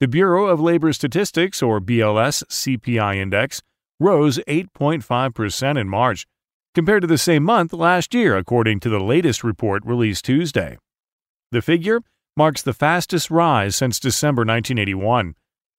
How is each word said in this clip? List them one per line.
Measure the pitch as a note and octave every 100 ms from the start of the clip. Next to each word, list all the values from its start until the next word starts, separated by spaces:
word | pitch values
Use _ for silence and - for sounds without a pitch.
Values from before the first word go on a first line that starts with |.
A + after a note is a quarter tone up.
The | C3
Bureau | C#3+ F#3+ F3 G3+
of | E3+
Labor | E3 E3+ D#3
Statistics, | C#3+ D#3 E3+ G3+ - F#3 -
or | B2+ G#2+
B | F#2 A#2
L | G#2+ G#2+
S | B2 - -
C | - - B2
P | - A#2
I | G#2
index, | G2 G2 G2 B2+ - - _ _ -
rose | F3+ E3+ D3 A#2+ -
eight | D3+ F#3+
point | - C#3+ D#3+
five | - B2 C3
percent | A#2 G#2 - C3+ D3
in | G2
March, | G2 B2 G#2 - _ _ _ _
compared | - E3 G#3
to | F3
the | D#3+
same | - D#3
month | D#3+ A#3 E3
last | E3+ E3 F3+ -
year, | A#3+ G3+ F#2+
according | F#2 A#2+ A2+ G#2
to | A#2
the | G#2+
latest | F#2+ D3 E3+ A2
report | A#2 G#2 A2 G2 A2
released | A#2+ A2+ F#2+
Tuesday. | - C3+ E3+ A2+ D#2+ A#1 _ _ _ _ _ _ _
The | A#2
figure | B2+ E3+ F3+ A#3 - _ _ -
marks | D#3 C#3
the | -
fastest | A#2 D3 F3 - F3 -
rise | D#3+ E3+ B2+ G2+ -
since | C3 -
December | C3 - D3+ C3
nineteen | A2 A#2 A2+ B2
eighty-one | G2+ F#2+ G2+ A#2+ F2+ D#2 _ _ _